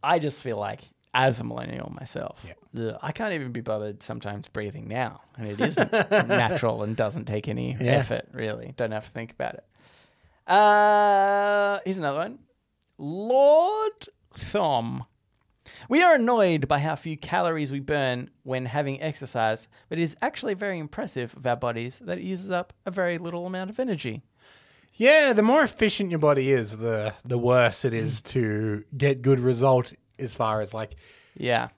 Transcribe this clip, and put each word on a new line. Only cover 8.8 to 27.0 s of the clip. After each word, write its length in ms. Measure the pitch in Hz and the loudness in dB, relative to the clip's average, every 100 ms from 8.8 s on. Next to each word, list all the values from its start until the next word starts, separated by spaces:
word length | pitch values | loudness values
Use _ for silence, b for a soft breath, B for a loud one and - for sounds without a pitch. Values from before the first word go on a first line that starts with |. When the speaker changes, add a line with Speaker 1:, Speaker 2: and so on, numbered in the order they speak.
| 117 | -6
Speaker 1:
have 120 | 107 - | -6 -10
to 60 | |
think 200 | - 113 | -12 -14
about 220 | _ - | _ -8
it. 100 | - _ b b b b b b b - | -8 _ b b b b b b b 2
Uh, 1300 | 190 208 208 208 208 208 202 196 202 202 202 202 202 185 | 4 6 6 6 6 6 4 4 2 2 2 0 -2 -4
here's 140 | 190 | -4
another 180 | 151 139 | -2 -2
one. 220 | 185 262 _ _ _ _ _ _ | -6 -8 _ _ _ _ _ _
Lord 1080 | 143 175 214 254 277 302 349 427 440 427 - _ _ | -10 -8 0 6 8 8 6 0 -4 -6 -20 _ _
Thom. 720 | - - 208 175 131 117 127 120 _ _ _ _ _ B B B | -16 -6 -2 0 0 -2 -8 -12 _ _ _ _ _ B B B
"We 120 | 285 | 4
are 120 | 349 302 | 6 6
annoyed 520 | 233 240 190 160 135 | 4 4 4 2 2
by 120 | 147 | 0
how 160 | 151 151 | 0 -4
few 220 | 165 151 | -8 -10
calories 540 | - 170 175 160 143 | -4 -2 0 -2 -4
we 80 | 139 | -6
burn 500 | 139 147 135 123 - _ | -4 -2 0 -2 -8 _
when 220 | - 131 127 | -8 -6 -4
having 360 | 135 143 135 | -4 -4 -4
exercise, 680 | 156 143 131 123 113 113 - b b | -8 -8 -8 -2 0 -2 -8 b b
but 80 | 160 | -4
it 20 | |
is 140 | 165 151 | -4 -2
actually 320 | 247 320 - | -6 -4 -6
very 260 | 190 202 180 | -6 -4 -6
impressive 560 | 151 - 214 - 120 - | -8 -10 -8 -8 -10 -6
of 100 | 127 | -4
our 80 | 120 | -2
bodies 440 | 123 117 117 131 | -2 -4 -8 -10
that 180 | 233 180 | -10 -8
it 60 | |
uses 280 | 185 185 196 | -6 -8 -6
up 220 | 180 175 _ - | -6 -6 _ -10
a 60 | |
very 260 | 185 175 170 | -4 -2 -2
little 280 | 170 175 180 | -6 -8 -8
amount 240 | 185 190 | -8 -10
of 100 | 214 | -6
energy." 420 | 262 175 131 117 _ b b b b b b _ | -4 -4 -6 -10 _ b b b b b b _
Speaker 2:
Yeah, 380 | 233 311 285 | 6 8 6
the 80 | 220 | 4
more 220 | 214 277 | 6 6
efficient 480 | 277 - 220 - 196 | 4 2 2 2 -2
your 80 | 170 | 2
body 320 | 147 139 135 | 4 4 4
is, 260 | 135 107 107 | 2 2 -4
the, 380 | 117 110 | -2 -2